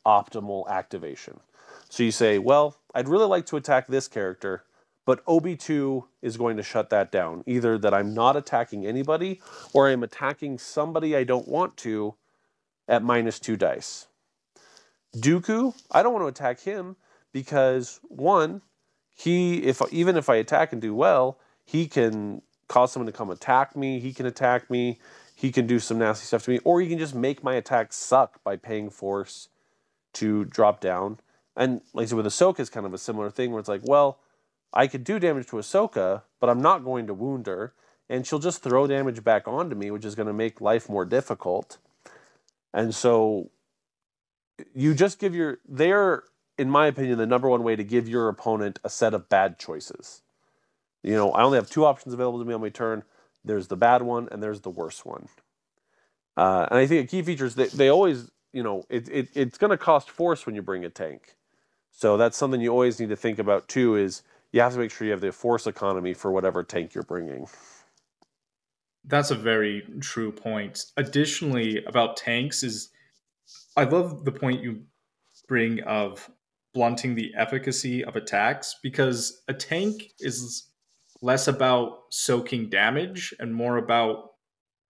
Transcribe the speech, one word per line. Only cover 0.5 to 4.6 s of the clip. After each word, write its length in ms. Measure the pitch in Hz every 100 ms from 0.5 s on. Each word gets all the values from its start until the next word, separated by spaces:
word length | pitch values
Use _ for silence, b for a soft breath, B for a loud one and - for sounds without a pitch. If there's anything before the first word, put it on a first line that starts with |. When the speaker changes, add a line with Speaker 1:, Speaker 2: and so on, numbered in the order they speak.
| 98 95
Speaker 1:
activation. 720 | 95 - 95 80 65 - - _ B B B B
So 140 | -
you 80 | 117
say, 280 | - 113 101
Well, 380 | 117 143 147 - _
I'd 140 | - 131
really 180 | 190 214
like 180 | 180 170
to 100 | 151
attack 300 | 143 131 127
this 200 | 135 -
character, 560 | 113 95 92 98 92